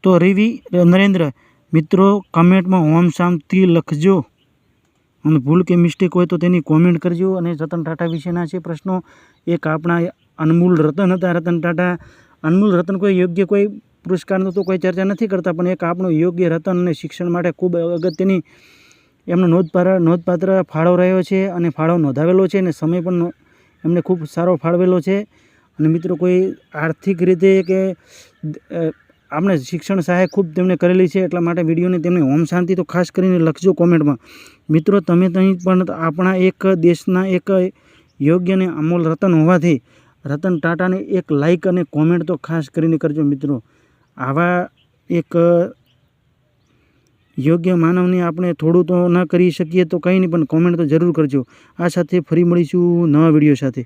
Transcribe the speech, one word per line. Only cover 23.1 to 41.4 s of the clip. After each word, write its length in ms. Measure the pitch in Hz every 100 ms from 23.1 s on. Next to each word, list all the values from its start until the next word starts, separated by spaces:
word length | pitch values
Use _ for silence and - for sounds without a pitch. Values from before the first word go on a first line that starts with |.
નો-, 200 | 180 170 - _ _ _ _
એમને 160 | - 175
ખૂબ 240 | - 180
સારો 320 | 151 - 175 175
ફાળવેલો 440 | 165 175 185 180
છે. 220 | 175 196 214 _ _ _ _ -
અને 100 | 156
મિત્રો, 280 | 165 170 170
કોઈ 360 | 180 180 190 - _
આર્થિક 480 | 151 160 156 - 180
રીતે 400 | 180 180 190 190
કે, 300 | 175 190 190 180 _ - - _ 156 151 _
અ, 160 | 170 160 - _ _ _
આપણે 260 | 147 196 175
શિક્ષણ 440 | 127 170 - 196
સહાય 260 | 160 180 185
ખૂબ 260 | 202 175
તેમને 240 | 156 185 175
કરેલી 320 | 175 185 185
છે, 120 | 196
એટલા 200 | 185 180
માટે 220 | 170 170
વીડિયોને 360 | 160 165 180 180
તેમને 220 | 165 180
ઓમ 240 | 139 143
શાંતિ 300 | 165 180 175
તો 100 | 185
ખાસ 260 | 170 170 175
કરીને 280 | - 185 180
લખજો 340 | 160 156 185
કોમેન્ટમાં. 460 | 165 175 170 147 135 - - - _ -
મિત્રો, 300 | 156 156 202
તમે 280 | 170 175 185
કંઈ 280 | 180 190 180
પણ 200 | 180 185 185
આપણા 440 | - 165 156 185
એક 320 | 190 185 - 190
દેશના 600 | 185 165 165 - 185 190
એક 240 | 180 - 190 185 - _ _ _ _
યોગ્ય 320 | 139 175 180
અને 140 | 190 185
અમોલ 380 | 160 156 175
રતન 300 | 160 160 196
હોવાથી 480 | 165 156 180 170 139 _ _ _ _ 143
રતન 320 | 143 185 170
ટાટાને 380 | 165 165 185 185
એક 360 | - 190 -
લાઈક 360 | 147